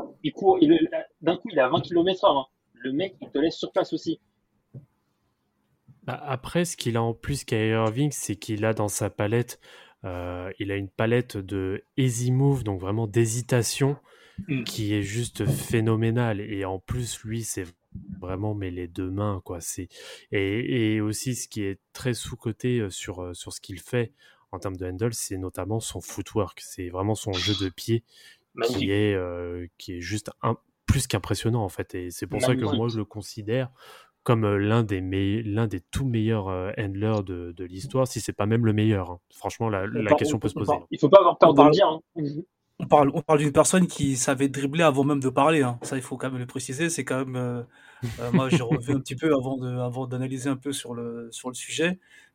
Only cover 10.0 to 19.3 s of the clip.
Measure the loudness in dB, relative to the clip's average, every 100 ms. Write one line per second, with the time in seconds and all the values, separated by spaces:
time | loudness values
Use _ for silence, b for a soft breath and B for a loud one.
10 | -10 -8 -6 -8 -10 -8 -4 -4 -4 -2
11 | 2 2 0 -6 -4 -2 -2 -4 -4 0
12 | 2 2 2 4 4 2 -2 -2 -2 -2
13 | 0 2 2 0 0 2 2 0 0 0
14 | B B B B -6 -4 -4 -4 0 0
15 | 0 -4 -4 -2 -2 -2 0 2 2 2
16 | 2 2 0 -2 -4 -4 -4 -4 -4 -6
17 | -6 -8 -8 -6 -6 -8 -10 -14 _ -16
18 | -14 -10 -6 -4 -4 -4 -6 -6 -8 -6
19 | -4 -2 -2